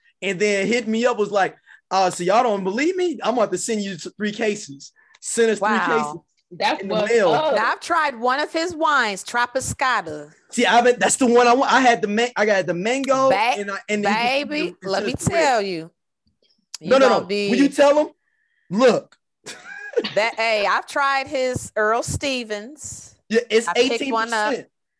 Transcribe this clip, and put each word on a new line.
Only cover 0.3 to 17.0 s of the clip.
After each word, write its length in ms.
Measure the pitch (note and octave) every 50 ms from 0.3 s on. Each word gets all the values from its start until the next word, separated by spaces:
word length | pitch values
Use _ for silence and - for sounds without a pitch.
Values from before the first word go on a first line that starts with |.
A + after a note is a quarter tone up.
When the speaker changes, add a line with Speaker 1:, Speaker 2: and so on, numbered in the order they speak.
| G3 E3+
Speaker 1:
then 260 | G#3 G#3 G3+ G3 G3
hit 200 | G3 A#3+ B3 A3 G#3+
me 180 | A3 A3+ A#3+
up, 100 | B3+ A#3+
was 140 | G3+ G#3 -
like, 260 | G3+ G3+ F#3 D#3 - _ _ - - - _ _
"Uh, 200 | F3+ F#3+ F#3+ F3+
so 140 | E3+ - F3
y'all 180 | F3 G3 A#3
don't 220 | B3+ A#3 G3+ G3 F#3
believe 320 | F#3+ G3 B3 D4 E4+ F#4+
me? 220 | F4+ F4+ F4 C#4+ G#3
I'm 120 | F#3 G3+ B3
about 180 | B3+ G#3 -
to 60 | F#3 F3
send 240 | - - A3+ G#3+
you 140 | G3+ G3 F#3+
t-, 140 | D3+ - F3+ -
three 160 | - G#3 G#3
cases." 600 | G#3 A3+ A#3 G#3+ G#3 G#3 - C#3+ C#3 C#3 - - _ _ _ _ _ _
Send 300 | - - - A#3 A#3 A3+
us 60 | G#3+ G#3
three 100 | - G#3+
Speaker 2:
Wow. 180 | G#3+ F#3+ F3+
Speaker 1:
cases 280 | E3+ D#3+ D3+ D3+ D3 D#3 D#3+ - _ _ _ _ _ F3
Speaker 3:
That's 280 | - G3 A3 D4+ -
Speaker 1:
in 60 | G3 F#3+
the 60 | G#3+
Speaker 3:
what's 160 | G#3+ G#3 G#3+
Speaker 1:
mail. 180 | A#3 A#3 G3+ E3+
Speaker 3:
up. 240 | D3+ D4 D#4 D#4 B3+
Speaker 2:
Now, 180 | G3 A3 B3+
I've 80 | E4+ -
tried 380 | - - F4 D#4+ D4+ C#4+ B3 A3
one 180 | A#3 B3 C4 C#4+
of 120 | D4+ -
his 220 | - E4 E4 F#4 E4+
wines, 480 | D4+ D#4+ D#4 D4 C4+ A#3 G#3+ G3 F#3 -
Tropicata. 1080 | - - A#3+ A#3+ A#3+ - C4 B3 - - - C#4 C4 A#3+ G#3+ F3 D#3+ D3+ D3+ D3 D3+ - _ _ _
Speaker 1:
See, 160 | - A#3 B3
I 160 | F#3 G3+ A#3+
bet 180 | A#3+ B3 A#3+ G#3
that's 160 | F#3+ F3 -
the 80 | - C4
one 200 | A#3 A#3 A#3+ B3
I 80 | A#3+ A#3+
want. 180 | C4 C4 -
I 80 | G#3+ B3+
had 220 | C4 B3 A#3 -
the 60 | A3 G3+
ma-, 180 | G#3 A3 A#3 A#3+ -
I 80 | F#3 G#3
got 220 | G#3+ G3+ F#3+ F3+
the 80 | F3+ E3+
mango, 560 | E3+ F#3+ A3 B3+ C#4 C4+ C4+ C4 C4 C4+ C4+
Speaker 2:
Ba-, 40 | F#3+ G3 A3 A#3+ B3+ G#3
Speaker 1:
and 120 | G3+ G3+
I, 80 | G3 G3 - -
and 160 | G#3+ G#3 G3+
then 80 | G3+
you 60 | G#3 A3
Speaker 2:
baby, 400 | A#3+ B3 C4+ C#4 D4 - D4 D4+
Speaker 1:
can 80 | D#4
do 100 | F4 F4 -
it. 80 | - G3
Speaker 2:
let 160 | F#3+ - G#3
me 60 | G#3+
Speaker 1:
It's 120 | C4+ - -
just 60 | -
Speaker 2:
tell 300 | F4+ E4+ D#4 C#4+ B3+ A3
Speaker 1:
red. 40 | G3+
Speaker 2:
you. 240 | G3 F3+ D#3+ D#3+ E3+ - _ _ _ _ _ _ _ _ _ _ _ _ _ _ _ - -
Speaker 1:
No, 140 | D#3 E3+ B3
Speaker 2:
You 40 | C4+